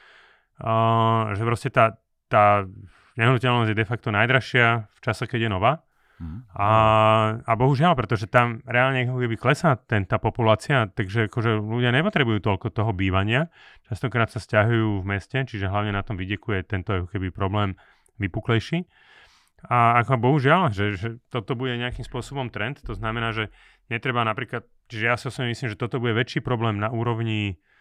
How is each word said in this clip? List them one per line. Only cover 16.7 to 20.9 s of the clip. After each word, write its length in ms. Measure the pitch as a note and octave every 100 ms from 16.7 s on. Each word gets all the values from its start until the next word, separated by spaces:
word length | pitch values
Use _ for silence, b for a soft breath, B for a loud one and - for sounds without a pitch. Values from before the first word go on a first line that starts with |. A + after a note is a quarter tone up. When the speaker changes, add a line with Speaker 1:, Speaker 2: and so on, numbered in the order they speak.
| F#2+ F2 F#2+
Speaker 1:
ako 100 | F2
keby 200 | G2+ F#2
problém 460 | F#2+ F#2+ G#2 G2+ F#2 b b b -
vypuklejší. 720 | G2+ A2 - A2 - E3 F3+ b b b b b b _
A 340 | - A#2+ A#2 A#2+
ako 180 | A#2 A#2
bohužiaľ, 520 | B2 D3+ B2+ E3+ E3
že, 240 | G2 G#2